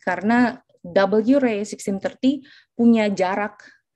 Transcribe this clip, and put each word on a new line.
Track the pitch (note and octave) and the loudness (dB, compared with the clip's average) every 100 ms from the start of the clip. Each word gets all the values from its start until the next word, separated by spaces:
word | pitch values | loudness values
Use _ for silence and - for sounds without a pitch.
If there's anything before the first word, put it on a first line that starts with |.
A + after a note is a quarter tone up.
karena | - F3+ G3+ A#3+ B3 - _ _ | -8 -4 0 0 0 -2 _ _
W | F3+ G3 G3 G#3+ A3 C#4 | -4 0 2 2 2 2
Ray | B3+ G3+ | 2 -2
sixteen | G#3 G#3 - F#3+ | -8 -10 -8 -6
thirty | F#3 - C4 C#4+ - - _ | -8 -2 -2 -2 -6 -20 _
punya | - A#3 A3+ G#3 | 2 4 4 2
jarak | F#3+ F3+ G#3 G#3 - - _ _ | 0 -2 -2 -6 -10 -20 _ _